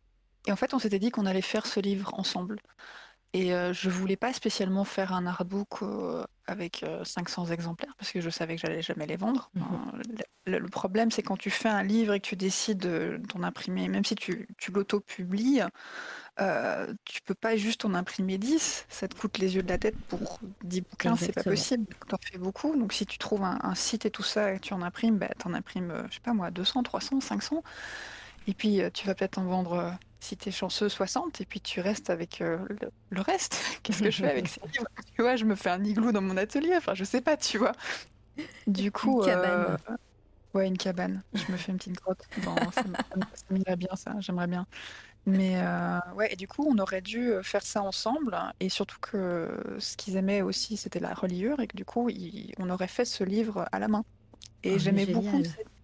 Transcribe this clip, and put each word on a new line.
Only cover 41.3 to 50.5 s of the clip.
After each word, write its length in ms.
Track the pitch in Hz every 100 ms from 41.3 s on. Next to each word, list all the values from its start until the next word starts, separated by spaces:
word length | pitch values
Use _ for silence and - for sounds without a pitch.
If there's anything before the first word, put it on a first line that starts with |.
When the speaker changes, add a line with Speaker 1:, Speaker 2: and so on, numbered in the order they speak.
Speaker 1:
Je 180 | 202 -
me 60 | 180
fais 140 | -
une 60 | 185
petite 240 | - 180
grotte 220 | - 185 - -
dans, 280 | 180 - 214
ça 120 | 214
me, 120 | 214 175
ça 200 | - 190
me, 40 | -
ça 120 | - -
m'irait 240 | 190 190 180
bien, 200 | 180 185
ça, 200 | - 214
j'aimerais 280 | 190 180 175
bien. 180 | 180 185 - - - - - -
Mais, 340 | 190 190 185
euh, 380 | 180 175 175 175 175 190
ouais, 180 | 214
et 20 | 180
du 120 | 196
coup, 180 | - 302
on 120 | 226
aurait 220 | 190 190
dû, 300 | 185 226 247
euh, 120 | 196
faire 180 | 190 202
ça 220 | - 214
ensemble, 520 | 196 190 220 285 269 175 180 -
et 100 | 185
surtout 280 | - 196 -
que 720 | - 208 185 175 165 - - 196
ce 180 | - -
qu'ils 180 | - 190
aimaient 260 | 190 202
aussi, 360 | 190